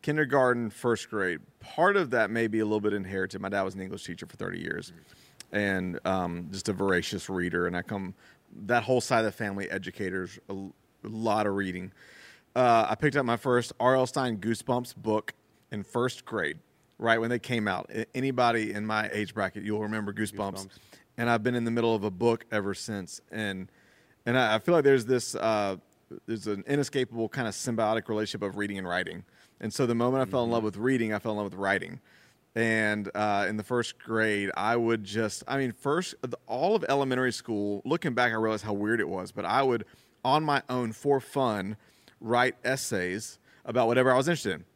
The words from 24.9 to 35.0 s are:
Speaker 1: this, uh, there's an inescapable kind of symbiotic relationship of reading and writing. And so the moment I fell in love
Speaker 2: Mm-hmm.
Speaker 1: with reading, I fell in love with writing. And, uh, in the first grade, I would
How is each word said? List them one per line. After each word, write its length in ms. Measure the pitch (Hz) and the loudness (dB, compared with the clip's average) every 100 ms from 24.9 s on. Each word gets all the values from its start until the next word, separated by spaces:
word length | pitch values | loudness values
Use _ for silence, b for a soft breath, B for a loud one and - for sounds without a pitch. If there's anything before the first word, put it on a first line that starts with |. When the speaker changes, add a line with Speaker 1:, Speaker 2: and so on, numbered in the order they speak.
| 135 113 | 4 4
Speaker 1:
this, 300 | 127 - - | 0 0 -2
uh, 400 | 113 107 101 95 _ _ _ - - | 0 0 0 -4 _ _ _ -18 -8
there's 220 | 113 104 | -6 -4
an 160 | 101 - | -6 -2
inescapable 600 | 143 139 143 127 117 113 | -2 0 -2 -4 -2 -4
kind 180 | - 117 | -2 -6
of 60 | |
symbiotic 540 | - - 113 107 110 107 | -4 -4 0 2 0 -2
relationship 360 | 107 107 101 | -4 -2 -4
of 120 | 101 95 | -6 -4
reading 200 | 104 101 | -4 -4
and 100 | 92 | -2
writing. 360 | 87 90 85 98 b b b | -2 -4 -8 -16 b b b
And 140 | 110 | -8
so 120 | - 123 | 0 0
the 80 | 117 | 2
moment 320 | 123 131 131 | 2 2 0
I 40 | |
fell 120 | 135 | 0
in 60 | 117 | 0
love 80 | 117 | 0
Speaker 2:
Mm-hmm. 60 | 107 | -2
Speaker 1:
with 120 | 98 | -2
reading, 360 | 120 131 113 | 0 0 0
I 60 | 107 | -2
fell 120 | 117 | -4
in 40 | 107 | -4
love 80 | 104 | -4
with 100 | 92 | -4
writing. 440 | 98 98 90 87 b b b b _ 113 | 0 0 -2 -14 b b b b _ 0
And, 540 | 113 110 107 107 98 | 2 4 2 0 -4
uh, 320 | - 107 101 95 | -2 0 2 0
in 80 | 107 | -2
the 60 | |
first 360 | 104 123 117 - | -2 -2 -2 -8
grade, 500 | - 113 110 104 98 - | -4 0 2 2 -2 0
I 200 | 104 120 | 2 2
would 280 | 117 117 | 2 0